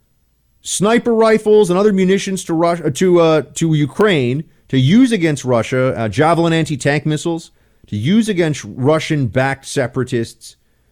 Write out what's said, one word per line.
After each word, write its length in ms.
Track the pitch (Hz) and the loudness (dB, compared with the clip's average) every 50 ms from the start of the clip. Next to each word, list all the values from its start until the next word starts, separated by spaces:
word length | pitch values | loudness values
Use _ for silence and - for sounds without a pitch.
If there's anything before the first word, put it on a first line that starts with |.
| _ _ _ _ _ _ _ _ _ _ _ _ - | _ _ _ _ _ _ _ _ _ _ _ _ -12
sniper 520 | - - - - 214 233 233 - 247 226 | -10 -4 -2 0 2 2 2 2 0 2
rifles 540 | 220 226 220 220 214 220 214 214 214 208 170 | 2 4 4 2 2 2 4 4 4 4 4
and 100 | 180 185 | 2 2
other 140 | 208 214 196 | 2 2 2
munitions 520 | 190 185 180 190 196 - 196 190 185 - | 2 2 2 2 0 -2 -4 -8 -8 -6
to 100 | - 170 | -4 -2
Rus-, 260 | 160 170 170 175 170 | 0 0 0 0 -2
uh, 100 | 160 160 | -4 -6
to, 300 | - - 185 185 175 170 | -2 0 2 4 4 4
uh, 220 | 165 165 160 156 131 - - | 4 4 2 2 0 -4 -6
to 200 | - 165 165 156 | -4 -2 0 0
Ukraine 720 | 147 147 135 - - 208 214 185 147 127 120 127 151 160 - _ _ _ _ | 0 0 -2 0 0 0 2 2 0 0 -2 -4 -4 -8 -10 _ _ _ _
to 100 | - 135 | 0 0
use 340 | 127 135 190 240 269 240 233 | 2 4 4 4 4 4 2
against 320 | 190 160 160 147 131 - | 0 0 -2 -2 -4 -2
Russia, 500 | 127 123 117 110 - 135 127 131 131 - | -2 0 0 0 -2 -2 -2 -2 -2 -2
uh, 120 | - 113 110 | -4 -6 -4
Javelin 440 | 92 113 151 160 170 160 170 165 165 | -2 0 2 2 2 2 0 0 0
anti-tank 520 | 165 160 - 156 123 - 143 143 151 - | 0 -2 -4 -6 -4 -2 -2 -2 -2 -2
missiles, 460 | 156 156 143 - 170 165 165 - - _ _ _ _ _ _ _ | -4 -4 -4 -4 -6 -6 -6 -10 -14 _ _ _ _ _ _ _
to 100 | _ 104 | _ -8
use 320 | 104 107 147 202 233 220 214 | -4 -2 0 2 2 0 0
against 360 | 208 170 175 156 143 - - | -2 -2 -2 -2 -4 -6 -10
Russian-backed 1000 | 104 - - 127 143 156 156 - - 160 147 135 110 - 131 131 135 135 131 - | -12 -8 -2 0 0 0 0 -2 -2 -2 -2 -2 -2 -2 -2 -2 -2 -4 -6 -10
separatists 880 | - - 143 127 120 - 135 123 123 127 117 113 - - _ - - - _ _ _ _ _ _ _ | -8 -4 -4 -4 -4 -4 -6 -6 -4 -4 -6 -6 -6 -10 _ -20 -20 -20 _ _ _ _ _ _ _